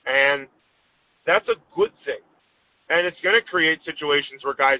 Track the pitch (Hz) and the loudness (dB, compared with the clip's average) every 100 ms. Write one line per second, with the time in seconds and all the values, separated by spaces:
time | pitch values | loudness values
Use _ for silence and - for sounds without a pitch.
0 | 127 135 139 143 135 _ _ _ _ _ | -2 2 2 0 -6 _ _ _ _ _
1 | _ _ 160 196 - - _ - 220 _ | _ _ 0 0 0 -6 _ -2 -2 _
2 | 143 120 _ _ _ _ _ _ - 165 | -10 -10 _ _ _ _ _ _ -2 0
3 | 180 170 180 226 - 175 160 156 165 151 | 0 -2 -4 -4 -4 0 0 -2 -6 -8
4 | 147 143 135 135 131 131 139 | -2 -2 -2 -8 -6 0 0